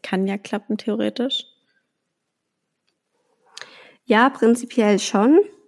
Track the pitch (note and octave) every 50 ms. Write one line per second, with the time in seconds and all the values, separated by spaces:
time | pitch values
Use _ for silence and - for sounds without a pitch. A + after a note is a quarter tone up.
0 | - - - F#3+ F#3+ G3 G3 G3+ - - - G#3 - - G#3+ G#3 - - G#3 A3
1 | G#3+ G#3+ G#3+ - A#3+ C4+ - - - _ _ _ _ _ _ _ _ _ _ _
2 | _ _ _ _ _ _ _ _ _ _ _ _ _ _ _ _ _ _ _ _
3 | _ _ _ _ _ _ _ _ _ _ - - - - - - - - _ _
4 | _ - A3 G#3+ A#3+ C4+ C4+ - - A3+ A#3 A#3+ - - - - A3 G#3 G#3 F#3+
5 | - - - G3+ G#3 B3 D4+ F4+ G#4 - - _ _